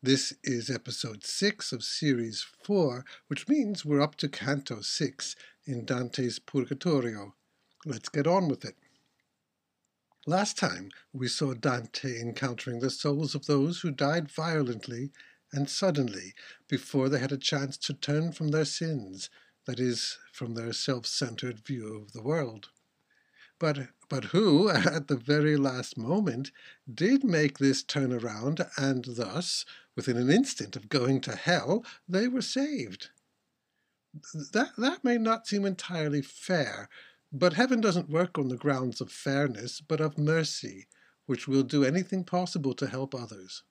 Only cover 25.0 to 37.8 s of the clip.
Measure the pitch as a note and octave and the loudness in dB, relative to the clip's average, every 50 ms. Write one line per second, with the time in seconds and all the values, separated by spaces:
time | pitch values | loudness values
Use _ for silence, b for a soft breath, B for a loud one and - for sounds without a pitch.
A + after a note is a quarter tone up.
25 | C#3+ - D3 B2 A#2 C3+ D3 D3+ D3 D3+ D3+ D3 C#3 C3+ B2+ B2+ B2 - - - | 0 0 -2 -2 2 2 2 4 6 4 4 4 4 2 0 -2 -6 -8 -6 -6
26 | A2 A#2+ D#3+ G3+ G#3+ F3 A#2 A#2 C#3 - B B B B B B B - A#2+ G#2+ | -2 0 2 2 2 0 0 -2 -6 -8 B B B B B B B -16 -4 0
27 | D#3 G#3 C4 C#4 C#4 B3 F3 D#3 D3+ C#3+ C#3+ - C3+ C3+ C3 C3+ - _ - D3 | 4 4 4 6 4 4 4 4 4 2 2 4 4 4 4 4 0 _ -2 0
28 | C#3 B2+ B2+ A#2+ A2+ A#2+ G#2+ G#2+ A2+ C3+ D#3 D#3 - - - - C#3 C3+ C3+ B2+ | 0 0 0 -2 -2 -4 -6 -4 -2 -2 0 0 -2 -4 -2 -2 0 0 0 0
29 | A#2+ B2 A#2+ A2+ A#2+ G2 G#2+ D3+ F3+ - - - - B B B B B B - | -2 -6 -6 -6 -6 -4 -4 -4 -4 -2 -2 -4 -4 B B B B B B -6
30 | - - B2 A#2 B2 B2+ D3 A3 C#4 - - - - G2 - A2+ - - - C#3+ | -2 0 0 2 6 6 6 6 6 4 0 -8 -8 -8 -10 -12 -10 0 0 2
31 | A#2+ B2+ C3+ C3 C3+ - A2+ - - - F3 E3 - B2+ F3 A3+ A#3+ B B B | 4 4 2 2 2 -2 -8 -4 0 2 2 2 4 2 0 0 0 B B B
32 | B - F3 F#3+ A3 B3 B3 C4 G3 - - B3+ C#4 D4+ D4 B3 C3+ G#2 F#2 - | B -2 0 0 0 2 0 -2 -2 -2 0 -2 -2 0 -2 -4 -6 -6 -8 -12
33 | - - _ _ _ _ _ _ _ _ _ _ _ _ _ _ _ _ _ _ | -16 -18 _ _ _ _ _ _ _ _ _ _ _ _ _ _ _ _ _ _
34 | _ _ _ D#3 - - - D#3+ C#3+ - - G#3+ A#3+ - - - A3 C4 F4 - | _ _ _ -18 -18 -12 -10 -10 -10 -2 0 0 0 0 0 0 0 0 0 2
35 | _ B3+ A#3+ A#3+ A3 A3 A3+ A3+ A3+ - G3+ G3+ G3 G3 F#3+ - - - F3 E3+ | _ 2 2 4 4 2 2 0 0 -2 0 0 2 0 0 -2 -6 -6 -4 -2
36 | D#3 D3+ C#3+ D3 C#3 - - - - - F#3 E3+ C#3+ A2 - G2+ G#2 - B B | 0 0 0 0 -2 -2 -8 -16 -4 0 2 2 2 0 -2 -8 -12 -14 B B
37 | B B B B B _ - C3+ F3 F3+ E3+ E3 A#3+ C4 B3+ A#3 | B B B B B _ -2 4 4 4 4 4 2 4 4 2